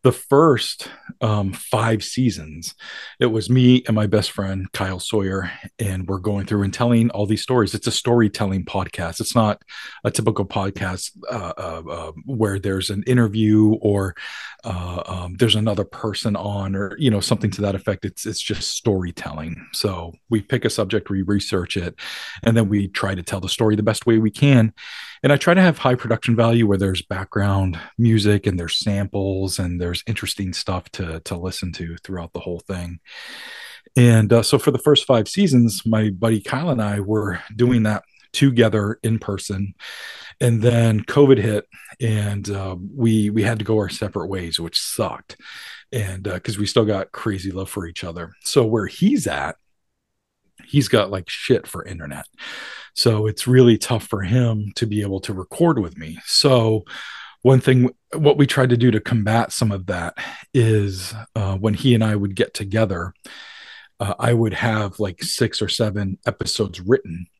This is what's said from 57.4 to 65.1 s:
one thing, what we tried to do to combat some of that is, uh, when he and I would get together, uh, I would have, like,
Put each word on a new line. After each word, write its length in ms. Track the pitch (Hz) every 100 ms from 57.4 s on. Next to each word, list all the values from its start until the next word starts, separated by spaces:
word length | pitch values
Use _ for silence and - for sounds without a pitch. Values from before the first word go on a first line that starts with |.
one 180 | 127 131
thing, 300 | 131 127 123 - _
what 240 | - 147 143
we 100 | 139
tried 220 | - 127
to 80 | 117
do 140 | 123
to 80 | 107
combat 520 | - 117 104 113 -
some 200 | - 110
of 160 | 98 90
that 280 | 90 87 - - - -
is, 600 | 131 113 107 101 92 92 110 110 -
uh, 220 | 98 95
when 160 | 107
he 200 | 104 135 117
and 80 |
I 120 | 110 104
would 200 | 101 95
get 180 | -
together, 600 | - 98 104 110 90 85 - - - - - - - - _
uh, 140 | 101 -
I 140 | 117
would 200 | 120 113
have, 460 | 85 113 110 104 -
like, 240 | 104